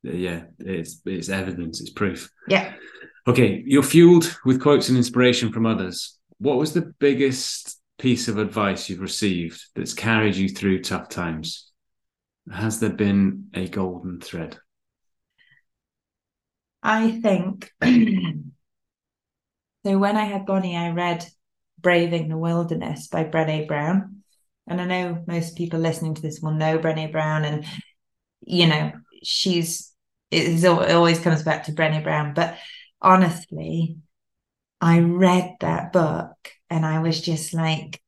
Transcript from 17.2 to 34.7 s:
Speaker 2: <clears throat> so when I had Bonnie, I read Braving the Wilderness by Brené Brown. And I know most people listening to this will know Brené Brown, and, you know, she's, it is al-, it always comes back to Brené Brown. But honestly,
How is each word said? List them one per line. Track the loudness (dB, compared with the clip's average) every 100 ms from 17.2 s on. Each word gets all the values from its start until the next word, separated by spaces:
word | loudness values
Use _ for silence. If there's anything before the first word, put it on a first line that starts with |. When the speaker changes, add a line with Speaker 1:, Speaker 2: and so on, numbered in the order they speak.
| 0 0 -2 -8 -14 _
Speaker 2:
<clears throat> | 4 4 4 2 -2 -6 -12 _ _ _ _ _ _ _ _ _ _ _ _ _ 0
so | 2
when | 2 2
I | -2
had | -4 -2
Bonnie, | -2 -2 -4
I | -4
read | -2 -2 -4 -8 _ _ _ _ _
Braving | 2 2 2 -2 -2
the | -4
Wilderness | -2 -2 -2 -4 -6 -8 -6
by | -4
Brené | -2 -2 -2 -4 -4
Brown. | -4 0 -2 -2 -16 _ _ _ _ -10
And | -6
I | -4
know | -4 -4 -6 -6
most | -4 -4 -6
people | -6 -2
listening | -2 -2 -6 -6
to |
this | -8 -8
will | -4
know | -2 0 0
Brené | -2 -4 -4
Brown, | -4 -2 -2 -2
and, | -4 -8 -16 -18 _ _ _ _ _
you | -4 2 4
know, | 2 -2 -8 _ _
she's, | -6 -4 0 0 -2 -8 -12 _ _ _ _
it | -2
is | 0 4 4
al-, | 4
it | 4
always | 4 6 4
comes | 2 0
back | 0 -2 -4
to |
Brené | -2 0 0
Brown. | -2 -2 -2
But | -2 -2 -4 -20 -20 -20 _
honestly, | 4 6 4 0 -10 -12 -6 -4 -4 -6 _ _ _ _ _ _ _